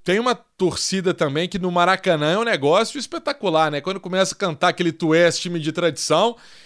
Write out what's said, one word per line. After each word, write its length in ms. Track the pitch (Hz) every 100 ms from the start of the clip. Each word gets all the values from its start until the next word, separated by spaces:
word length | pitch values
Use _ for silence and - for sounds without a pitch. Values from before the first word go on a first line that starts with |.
tem 160 | - 190
uma 160 | 240 240
torcida 760 | _ - 180 - - 190 185
também 380 | 175 156 139 175
que 80 | 196
no 140 | 180
Maracanã 600 | 175 175 185 190 160 147
é 40 | 185
um 60 |
negócio 560 | 233 185 139 175 220 285
espetacular, 720 | 233 339 - 285 202 160 156
né? 100 | 147
Quando 180 | 180 190
começa 360 | 180 185 190 -
a 20 |
cantar 300 | 196 151 180
aquele 240 | 170 175
"Tu 240 | 156 165 165
és 240 | 170 160
time 200 | 180 175
de 120 | 151
tradição", 640 | 156 170 143 - 156 220 240 - -